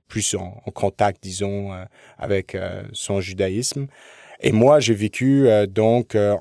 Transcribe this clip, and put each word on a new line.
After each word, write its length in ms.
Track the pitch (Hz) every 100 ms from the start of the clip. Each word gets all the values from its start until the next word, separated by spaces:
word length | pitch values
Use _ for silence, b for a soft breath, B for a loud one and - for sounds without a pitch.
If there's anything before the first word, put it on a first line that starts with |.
| _
plus 280 | 110 - 98
en, 260 | 90 101
en 60 | -
contact, 500 | - 98 - 104 98
disons, 520 | 95 92 101 101 98
euh, 100 | 95 92 b b b
avec, 380 | - 98 92
euh, 200 | 95 92 95 104
son 280 | 104 - 98
judaïsme. 640 | 90 95 95 101 127 139 139 B B B B B
Et 120 | -
moi, 280 | 107 127 151
j'ai 120 | 117
vécu, 540 | 104 107 - 131 139 131
euh, 180 | 107 101
donc, 480 | 98 110 120 117
euh, 220 | 107 104 101